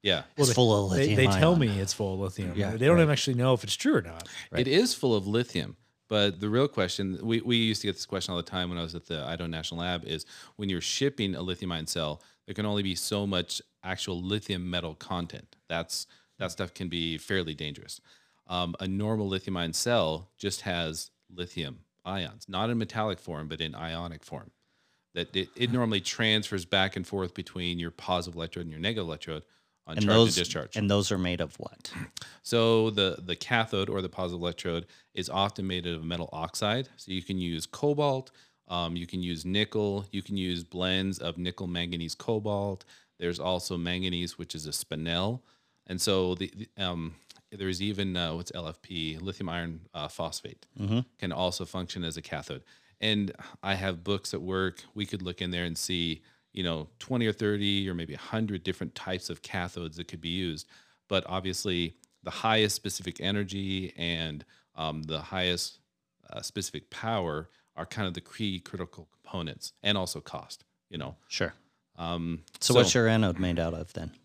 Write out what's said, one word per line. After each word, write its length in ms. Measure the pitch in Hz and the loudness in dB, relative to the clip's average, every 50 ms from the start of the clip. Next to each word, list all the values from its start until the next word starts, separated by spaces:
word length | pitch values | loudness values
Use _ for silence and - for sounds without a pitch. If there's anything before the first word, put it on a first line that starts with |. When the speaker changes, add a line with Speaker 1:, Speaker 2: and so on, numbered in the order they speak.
Speaker 1:
Yeah. 200 | - 101 92 78 | 4 4 2 2
Speaker 2:
It's 180 | - - _ - | 2 -6 _ 4
Speaker 3:
Well, 80 | 143 | 4
they, 80 | 127 117 | 6 8
Speaker 2:
full 300 | 123 123 113 107 104 101 | 8 10 10 10 8 6
of 60 | 95 92 | 4 4
Speaker 3:
they, 60 | - 135 151 | 4 6 6
Speaker 2:
lithium 80 | - | 6
Speaker 3:
they 220 | 104 131 101 98 92 | 8 8 8 8 8
tell 100 | - 165 180 | 8 8 8
Speaker 2:
ion. 60 | 165 | 8
Speaker 3:
me 220 | 139 113 101 98 | 6 4 4 2
it's 120 | 98 95 - | 0 -2 -2
full 220 | - 107 98 95 | -2 -2 -2 0
of 60 | 95 | -2
lithium. 320 | 98 92 - - 98 90 85 | -2 -4 -2 -4 -4 -2 0
Speaker 2:
Yeah, 140 | 101 101 98 110 | 0 0 0 0
Speaker 3:
They 100 | 110 123 | 4 6
don't 80 | 143 170 | 8 8
Speaker 2:
right. 60 | 175 165 | 8 8
Speaker 3:
even 100 | 151 147 | 6 6
actually 220 | - - - 127 | 2 2 2 2
know 180 | 120 123 131 127 | 4 6 6 4
if 120 | 117 - | 4 4
it's 100 | 101 - | -2 -4
true 220 | - - 269 311 | 0 2 4 4
or 40 | - | 4
not. 280 | 87 85 82 82 90 - - - - - - | 2 0 -10 -12 -12 -12 -12 -14 -14 -4 0
Speaker 2:
Right. 80 | - | 2
Speaker 1:
It 80 | 123 131 | 2 6
is 260 | 135 180 240 247 - | 6 6 6 4 2
full 220 | - - 131 113 | 2 4 4 4
of 100 | 104 92 | 4 4
lithium. 500 | 101 104 117 123 - - 87 65 50 - _ _ _ _ _ _ _ | 4 2 2 2 2 -2 -4 -4 -4 -8 _ _ _ _ _ _ _
But 300 | 113 104 101 101 92 90 | 2 4 4 4 2 0
the 100 | 101 104 | -2 2
real 200 | 107 123 139 143 | 4 4 4 4
question, 500 | - - 95 90 - - 98 95 92 - | 4 0 0 0 0 -2 -2 -2 -2 -2
we, 200 | - 113 113 117 | 0 2 2 2
we 160 | - 123 120 | 2 4 4
used 240 | 117 113 110 107 - | 4 4 4 2 0
to 80 | - 101 | 0 -2
get 60 | 92 | -4
this 100 | - - | -4 -6
question 240 | - - 95 - - | -4 -4 -4 -2 -2
all 60 | 92 | -2
the 120 | 87 87 - | -4 -4 -2
time 200 | - 92 90 87 | -2 -2 -2 -2
when 80 | 90 87 | -2 -4
I 40 | 85 | -4
was 120 | 82 82 | -4 -6
at 120 | 85 - | -10 -8
the 180 | - 85 78 71 | -6 -6 -6 -4
Idaho 220 | 65 85 82 87 82 | -4 -4 -4 -4 -4
National 320 | 82 80 78 - 82 85 | -4 -6 -6 -6 -6 -4
Lab, 240 | 85 90 90 87 80 | -2 -2 -2 -4 -4
is 200 | - 80 78 - - - - - - _ | -4 -6 -6 -6 -10 -16 -20 -20 -20 _
when 140 | - 104 98 | -6 -2 -2
you're 120 | 92 85 | -2 -2
shipping 540 | 80 - - - 135 143 139 - 110 98 92 | -2 -2 0 2 2 0 2 2 0 0 0
a 80 | - 90 | -2 -2
lithium 300 | 92 92 - 101 92 87 | -4 -4 -4 -4 -4 -4
ion 160 | 80 80 - | -4 -4 -4
cell, 340 | - 87 80 76 76 76 - - _ _ _ | -2 -2 -2 -2 -2 -6 -10 -20 _ _ _
there 80 | - 101 | -10 -6
can 100 | - 107 | -2 -2
only 200 | 107 104 104 101 | 0 2 2 2
be 100 | 95 92 | 0 0
so 320 | - - - 107 101 101 | -2 -2 -2 0 0 0
much 340 | 101 98 90 87 - - - - _ _ _ - | 2 2 0 0 0 -4 -8 -8 _ _ _ -6
actual 400 | 92 92 92 - - 92 87 90 | -6 -6 -4 -4 -4 -4 -4 -2
lithium 480 | 92 101 107 104 - 101 90 90 90 | 0 -2 -2 0 -2 -4 -4 -2 -2
metal 240 | 90 90 85 82 78 | -2 -2 -2 -4 -8
content. 640 | - - - 92 90 85 82 - - - _ - _ _ _ | -10 -8 -6 -4 -4 -4 -4 -8 -14 -16 _ -20 _ _ _
That's, 380 | 85 82 82 - - - - _ - - _ _ _ _ | -2 -2 -2 -2 -4 -6 -6 _ -14 -20 _ _ _ _
that 140 | 98 90 85 | -6 -6 -4
stuff 200 | - 101 87 - | -4 -6 -6 -4
can 140 | - 98 87 | -8 -6 -4
be 300 | 82 85 82 82 80 76 | -2 -2 -2 -2 -2 -4
fairly 340 | - - 98 95 87 80 78 | -4 -2 0 0 0 -2 -4
dangerous. 460 | 73 78 76 71 - - - - - _ _ - _ _ _ _ _ _ | -6 -6 -6 -6 -10 -12 -14 -16 -16 _ _ -20 _ _ _ _ _ _
Um, 300 | - 90 90 87 87 85 - | -4 -2 -2 0 -2 -2 -4
a 80 | 95 | -2
normal 400 | 95 95 98 104 107 113 107 104 | -2 0 0 0 0 2 0 0
lithium 300 | 98 95 95 - - 95 | 0 0 -2 -2 -2 -2
ion 160 | 87 85 82 82 | -2 -2 -2 -2
cell 580 | - - 120 120 117 90 78 78 80 92 - _ _ | -2 2 4 4 4 4 4 0 -2 -6 -12 _ _
just 220 | - 101 92 - | -4 -4 -4 -2
has 500 | - 101 90 85 85 80 78 80 - - _ _ _ _ | -4 -2 -2 -2 -2 -2 -4 -6 -10 -12 _ _ _ _
lithium 520 | 92 87 90 87 - 90 82 69 64 - - _ _ _ _ | -10 -10 -10 -8 -6 -6 -6 -6 -8 -14 -20 _ _ _ _
ions, 440 | 90 95 98 87 78 101 110 - - | -6 -4 -4 -4 -6 -8 -14 -14 -6
not 220 | 98 92 107 117 | -2 0 0 2
in 80 | 120 117 | 0 0
metallic 400 | 110 104 - 113 110 110 95 - | -2 -2 -2 -2 0 0 -2 -4
form, 300 | - - 82 76 78 76 | -6 -8 -8 -6 -6 -6
but 120 | 80 76 | -4 -4
in 140 | 82 78 73 | -4 -4 -4
ionic 480 | - 78 82 82 82 87 85 82 76 - | -6 -6 -6 -6 -6 -6 -8 -10 -12 -14
form. 300 | - - 71 - - _ _ _ _ _ _ _ _ _ _ _ _ _ | -12 -12 -12 -12 -14 _ _ _ _ _ _ _ _ _ _ _ _ _
That 200 | 87 87 - - | -4 -4 -2 0
it, 140 | 95 95 - _ | -2 -2 -2 _
it 160 | - 123 120 117 | 0 0 2 4
normally 280 | 127 120 113 110 98 | 2 2 4 2 2
transfers 640 | 90 - - - 117 110 107 107 101 - 107 95 87 | 0 0 -2 2 4 6 6 4 4 0 -2 -4 -2
back 300 | - - 98 95 98 - | 2 4 4 4 4 0
and 100 | 98 90 | -4 -6
forth 300 | - - 101 92 87 - | -4 -2 -2 -2 -4 -4
between 460 | - 90 - - 90 87 87 87 87 | -8 -10 -8 -6 -4 -2 -2 -2 -2
your 100 | 85 85 | -4 -6
positive 460 | - - - - 92 87 85 87 82 | -6 -8 -2 0 0 2 0 -2 -6
electrode 260 | 85 82 82 - 87 87 | -6 -8 -6 -6 -8 -8
and 80 | 82 | -8
your 100 | 78 78 | -8 -4
negative 240 | 85 101 117 110 92 82 | -2 -2 -2 -2 -2 -4
electrode 340 | 78 78 - - 80 78 - _ _ _ _ _ _ _ _ | -6 -8 -6 -8 -8 -8 -8 _ _ _ _ _ _ _ _
on 100 | - 80 | -6 -2
Speaker 2:
And 80 | 87 104 | 2 4
Speaker 1:
charge 120 | 104 107 113 | 8 10 10
Speaker 2:
those, 180 | 117 110 85 | 10 10 8
Speaker 1:
and 80 | 90 87 | 2 2
discharge. 320 | - - 80 69 57 - | 0 -2 -4 -4 -4 -2
Speaker 2:
and 140 | 110 107 98 | 0 2 4
those 200 | 101 101 98 - | 4 4 4 2
are 60 | 107 | 2
made 240 | 92 90 90 90 85 | 2 2 0 0 0
of 180 | 82 71 - - | -2 -4 -6 -12
what? 320 | - - - _ - - - - 143 - _ - - - - - _ | -12 -14 -14 _ -16 -12 -10 -10 -10 -10 _ -16 -16 -16 -18 -14 _
Speaker 1:
So 480 | - - 117 113 113 113 113 110 113 | 0 4 4 6 8 6 6 6 4
the, 260 | 107 101 98 92 85 - 87 | 4 4 4 4 2 -2 -4
the 120 | 90 87 | -4 -4
cathode 520 | - - - 123 117 113 - - 98 98 - | -4 0 2 2 2 4 2 0 0 0 0
or 140 | - 98 92 | 0 -2 -2
the 60 | 87 | -4
positive 320 | - - 92 87 87 87 | -4 -4 -4 -2 -2 -2
electrode 460 | 85 87 82 - - 92 85 85 85 - - - _ _ _ | -2 -2 -2 -2 -4 -2 -2 -2 -4 -8 -20 -20 _ _ _
is 140 | - 92 - | -6 -6 -2
often 380 | - 95 98 101 - - 98 | 2 2 2 2 0 -2 -4
made 200 | 95 92 90 85 | -2 -2 -2 -2
of 180 | 87 85 80 80 | -4 -6 -4 -4
metal 240 | 82 87 85 85 - - | -6 -6 -6 -6 -6 -6
oxide. 560 | 78 82 85 - - 110 104 110 123 135 - - | -6 -6 -6 -4 -2 0 0 0 0 -2 -6 -12
So 160 | - - - 95 | -20 -12 -6 -6
you 100 | 92 85 | -6 -4
can 160 | - 98 92 | -4 -4 -2
use 280 | 90 85 85 80 80 | -2 -2 -2 -4 -4
cobalt, 640 | - - - - 147 147 143 151 143 135 131 127 - _ _ - _ _ _ _ _ | -8 -6 -2 0 0 2 4 2 2 2 0 -4 -10 _ _ -20 _ _ _ _ _
um, 280 | 90 87 87 82 85 | -2 -2 -2 -2 -2
you 100 | 87 87 | -4 -6
can 160 | 85 - 92 90 | -6 -6 -4 -4
use 220 | 87 85 80 80 | -4 -4 -4 -4
nickel, 640 | 90 92 101 107 - - 110 104 101 98 101 98 98 | -2 0 0 0 0 0 0 0 2 0 -2 -4 -6
you 120 | - 98 90 | -8 -8 -6
can 140 | - 101 | -4 -4
use 280 | 98 92 90 90 87 85 | -2 -2 -2 -2 -4 -6
blends 540 | _ - 90 90 92 92 95 95 95 95 85 | _ -4 -2 0 2 2 2 0 0 -2 -4
of 200 | - 85 80 80 | -6 -6 -4 -4
nickel, 280 | 90 90 87 - 98 | -4 -4 -4 -4 -6
manganese, 480 | 90 87 87 85 85 87 85 82 80 - | -4 -4 -4 -4 -4 -4 -6 -6 -6 -8
cobalt. 680 | _ - - 113 110 104 107 101 101 101 101 95 92 - _ - - _ _ _ _ | _ -4 -2 -2 0 0 0 0 0 0 -2 -4 -6 -10 _ -20 -20 _ _ _ _
There's 220 | 90 87 87 85 | -4 -2 -2 -2
also 360 | 69 90 92 90 - - 95 | 0 0 0 0 -2 -4 -4
manganese, 640 | 87 85 87 90 90 92 92 90 87 87 85 - - | -2 0 0 0 0 0 -2 -2 -2 -2 -4 -6 -10
which 160 | 85 - - | -12 -10 -10
is 120 | 80 76 | -10 -8
a 40 | 76 73 | -6 -6
spinel. 680 | - - _ 80 78 80 82 85 87 92 104 120 127 _ _ _ _ _ _ _ _ _ | -6 -4 _ -6 -4 -2 -2 0 0 0 0 -2 -4 _ _ _ _ _ _ _ _ _
And 140 | - 92 90 | -8 -4 -2
so 340 | - - 98 95 92 90 90 | 2 2 4 4 4 2 2
the, 180 | 87 95 90 - 95 110 - _ | -2 -4 -8 -8 -12 -14 -14 _
the, 80 | - 98 | -6 -4
um, 300 | 90 90 85 82 80 80 - _ _ - - _ _ | -4 -4 -4 -6 -6 -8 -12 _ _ -20 -20 _ _
there's 300 | - 101 98 95 92 87 | -10 -6 -2 -2 -2 0
even, 360 | 98 104 104 95 101 95 92 | -2 -2 -2 -2 -2 -2 0
uh, 180 | 90 87 82 80 | 0 0 -2 -2
what's 180 | 85 87 - - | -4 -6 -6 -8
L 140 | 92 85 78 | -8 -8 -8
F 120 | 78 _ - | -10 _ -14
P, 340 | - 95 85 82 80 78 80 | -10 -6 -4 -4 -4 -4 -6
lithium 300 | 85 98 92 - 101 85 | -6 -8 -6 -6 -4 -4
iron, 320 | 85 87 85 85 82 82 87 - _ | -2 -4 -4 -4 -6 -10 -14 -12 _
uh, 140 | 85 73 73 | -8 -8 -8
phosphate, 580 | - - 85 80 - - - - - _ - _ _ - | -6 -6 -6 -4 -6 -8 -10 -12 -16 _ -20 _ _ -6
Speaker 2:
Mm-hmm. 220 | 92 98 110 117 123 _ _ _ | -2 2 2 2 0 _ _ _
Speaker 1:
can 140 | - 92 82 | -6 -4 -2
also 320 | - 92 90 85 - 92 | 0 0 0 0 -2 -8
function 400 | 85 - 92 90 85 - 95 85 | -6 -6 -8 -6 -6 -6 -6 -6
as 120 | 82 78 | -6 -6
a 60 | 82 78 | -8 -10
cathode. 400 | - - 73 69 - 71 65 - _ - _ _ _ _ _ | -8 -8 -8 -8 -8 -10 -12 -12 _ -20 _ _ _ _ _
And 320 | - 110 107 104 101 95 - - - - - - - | 0 0 2 2 0 -2 -4 -8 -16 -18 -18 -8 -2
I 120 | 98 98 | -2 0
have 300 | 92 95 95 92 82 85 | 0 0 -2 -4 -4 -2
books 300 | 98 101 92 - - - | -2 -2 -2 -2 -6 -6
at 80 | 92 78 | -6 -4
work. 400 | 90 95 95 95 92 87 - - - _ | -2 0 0 0 0 -2 -6 -20 -14 _
We 120 | 104 104 | -6 -6
could 160 | - - 95 92 | -4 -4 -6 -4
look 180 | 90 87 - | -6 -4 -4
in 100 | 92 90 | -4 -2
there 140 | 90 87 87 | -2 -2 -2
and 140 | 85 80 - | -2 -2 -4
see, 440 | - - 92 87 85 82 80 78 _ _ _ _ _ _ _ | -4 -2 0 0 0 0 -2 -4 _ _ _ _ _ _ _
you 100 | 101 92 | -4 -2
know, 240 | 87 82 78 76 - _ _ | 0 0 -2 -4 -8 _ _
twenty 280 | - - 131 123 117 | -6 -2 0 2 2
or 60 | 110 101 | 2 0
thirty 560 | - 113 104 104 101 101 101 101 98 98 95 | 2 2 0 2 2 2 2 2 2 0 0
or 60 | 90 | -2
maybe 200 | 85 82 78 71 | -4 -4 -6 -8
a 40 | 71 | -12
hundred 460 | - - - 110 113 104 101 90 80 | -8 -4 -2 -2 0 0 -2 -4 -2
different 300 | 95 92 - 92 - - | -4 -4 -4 -6 -8 -8
types 340 | - - 95 92 92 - - | -10 -6 -6 -6 -4 -4 -8
of 100 | 87 82 - | -10 -10 -10
cathodes 520 | - - 95 87 90 - 87 85 82 78 | -6 -4 -4 -4 -4 -6 -8 -8 -8 -8
that 120 | 85 85 - | -10 -12 -12
could 120 | - 82 | -12 -8
be 100 | 78 85 | -6 -4
used. 360 | 85 92 92 87 78 78 - _ - - - _ _ _ _ _ | -2 -2 -2 -2 -4 -6 -10 _ -18 -20 -20 _ _ _ _ _
But 160 | 101 95 90 | 0 0 0
obviously, 680 | - 90 95 90 95 90 - - 104 90 87 87 80 - _ - _ _ _ - | 0 -4 -2 -2 -2 -4 -2 -2 0 0 0 0 -2 -4 _ -20 _ _ _ -12
the 60 | - | -10
highest 440 | - - - 113 110 110 107 104 - | -8 0 2 4 6 6 6 4 2
specific 460 | - _ 101 - - 90 90 85 - | 0 _ -6 -6 -4 -6 -8 -6 -4
energy 720 | - 95 98 104 101 92 98 101 98 95 95 95 95 90 - | -2 0 0 0 -2 -2 -4 -4 -4 -2 -2 -2 -4 -6 -6
and, 480 | - 85 85 85 82 82 80 76 76 76 _ _ _ _ _ _ | -4 -2 -2 -2 -2 -2 -4 -6 -8 -12 _ _ _ _ _ _
um, 300 | - 80 80 76 78 78 | -4 -4 -4 -2 -4 -4
the 160 | 78 78 76 | -4 -4 -6
highest, 580 | 76 - - 92 90 90 90 87 - - - - _ _ _ _ _ _ _ _ _ _ | -6 -4 -2 0 2 2 2 0 -2 -6 -8 -14 _ _ _ _ _ _ _ _ _ _
uh, 120 | - - - | -12 -10 -10
specific 480 | - - 104 95 - - 78 - _ | -6 -6 -6 -6 -6 -8 -10 -14 _
power 580 | - - - 113 113 104 90 85 76 78 80 - _ _ _ _ _ | -14 -6 -4 -2 0 0 0 0 -2 -4 -6 -8 _ _ _ _ _
are 100 | - 82 | -10 -10
kind 220 | - - - 104 92 | -8 -4 -4 -4 -4
of 60 | 85 | -4
the 60 | 87 | -6
key 380 | - - - - 110 101 95 90 | -12 -14 -8 -4 -4 -2 -2 -4
critical 480 | - - - 90 90 - - - 82 _ _ _ _ | -8 -10 -10 -10 -10 -10 -12 -20 -20 _ _ _ _
components, 500 | - - 92 82 78 65 - - - _ _ - | -10 -8 -6 -6 -6 -8 -10 -12 -14 _ _ -2
and 140 | 104 104 | 0 0
also 240 | 101 92 87 - 76 | 0 0 -2 -6 -8
cost, 440 | - - - 76 80 - - - _ _ _ _ _ _ | -10 -10 -12 -12 -12 -12 -16 -20 _ _ _ _ _ _
you 80 | 95 82 | -8 -8
know. 160 | 69 67 - _ _ _ | -8 -8 -10 _ _ _
Speaker 2:
Sure. 260 | - - - 80 - _ _ _ _ _ _ _ _ | -4 -2 -2 -2 -4 _ _ _ _ _ _ _ _
Speaker 1:
Um, 460 | - 87 85 85 85 85 85 85 80 - - _ - | -8 -4 -4 -2 -2 -2 -2 -4 -6 -8 -16 _ -2
Speaker 2:
So 140 | - - 123 | 2 6 8
what's 180 | 120 123 - - | 8 8 10 8
Speaker 1:
so 60 | 127 | 6
Speaker 2:
your 80 | 117 113 | 6 6
anode 300 | 113 110 110 95 87 85 | 6 6 6 4 4 2
made 200 | 92 90 85 85 | 0 0 2 2
out 140 | 82 82 82 | 0 0 -2
of 180 | 82 82 - - | -4 -8 -8 -8
then? 180 | 87 82 80 - - _ | -8 -8 -8 -10 -14 _